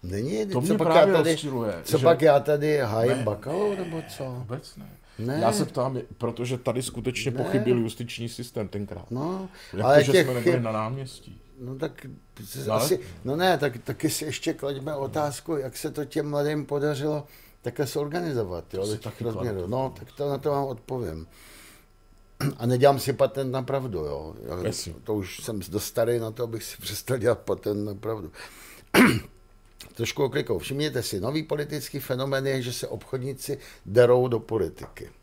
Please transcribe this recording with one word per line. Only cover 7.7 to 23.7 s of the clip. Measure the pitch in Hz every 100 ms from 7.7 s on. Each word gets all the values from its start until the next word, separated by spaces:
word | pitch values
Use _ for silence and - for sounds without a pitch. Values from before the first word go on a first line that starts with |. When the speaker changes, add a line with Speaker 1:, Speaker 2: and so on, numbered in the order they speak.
| 123
Speaker 2:
justiční | 113 - 120 - 117
systém | - 120 - 104
tenkrát. | 101 101 87 87
Speaker 1:
No, | 120 151 190 190 - -
Speaker 2:
Jako, | 92 113
Speaker 1:
ale | 147
Speaker 2:
že | 135
Speaker 1:
těch | 180 143
Speaker 2:
jsme |
nebyli | 123 117 131
Speaker 1:
chyb |
Speaker 2:
na | 117
náměstí. | 110 110 131 131 - - 92 - 135
Speaker 1:
No | 123 135
tak | 156 - 131 135 - - -
se | - 107
Speaker 2:
No |
ale | 110
Speaker 1:
asi, | 135 185 - -
no | 127 147
ne, | 185 165
tak, | 139 120
taky | - 123 156
si | - 156
ještě | 135 -
klaďme | 156 143 139 135 147
otázku, | 135 156 147 - - 160
jak | 131 -
se | 156
to | 151 143
těm | - 147
mladým | 147 143 151 143
podařilo | 143 147 139 151 151 147 - - -
takhle | - - 139
zorganizovat, | - 147 165 170 127 101 87 80
jo, | 95
Speaker 2:
To | 101
si |
Speaker 1:
do | 107
těch |
Speaker 2:
taky | 113 -
Speaker 1:
rozměrů. | 117 107 117 98
Speaker 2:
kladu. | 90
Speaker 1:
No, | 123 131 -
tak | -
to, | - 143
na | 139
to | 147
vám | 139 139
odpovím. | 120 - 131 107 80 82 - - - - - _ _ _ - _ _
<clears throat> | 143 143
A | 117
nedělám | 127 139 139
si | 131
patent | 131 135 135 135
na | 127
pravdu, | 127